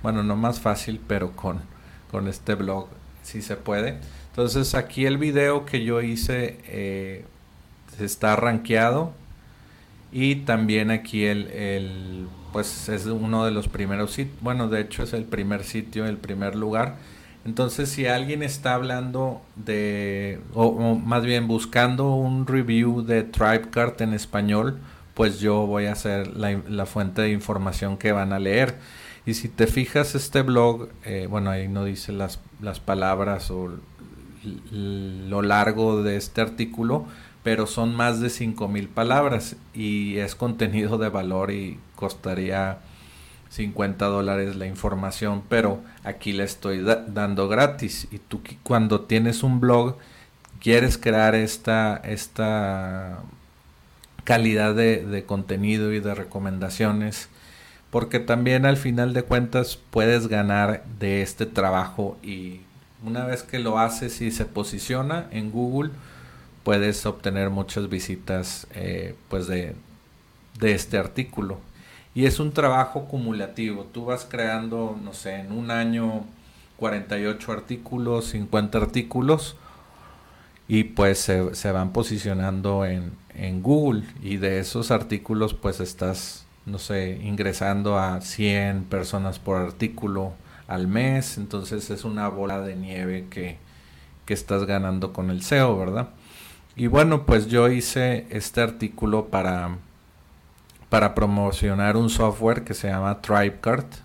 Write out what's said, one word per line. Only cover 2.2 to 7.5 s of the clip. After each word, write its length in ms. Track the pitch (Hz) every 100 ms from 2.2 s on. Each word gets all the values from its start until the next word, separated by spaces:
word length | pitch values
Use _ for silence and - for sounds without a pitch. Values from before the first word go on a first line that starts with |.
| 98
este 260 | 95 -
blog 320 | 101 98 95 - - - -
sí 180 | - 110
se 140 | 104 101
puede. 420 | - 104 117 139 - - -
Entonces 480 | - 120 120 135 135
aquí 280 | 123 -
el 140 | 135 139
video 480 | 151 143 143 143 143
que 160 | 131
yo 180 | 113 117
hice, 600 | 120 117 113 127 120 - -
eh, 560 | 101 98 98 95 95 - - -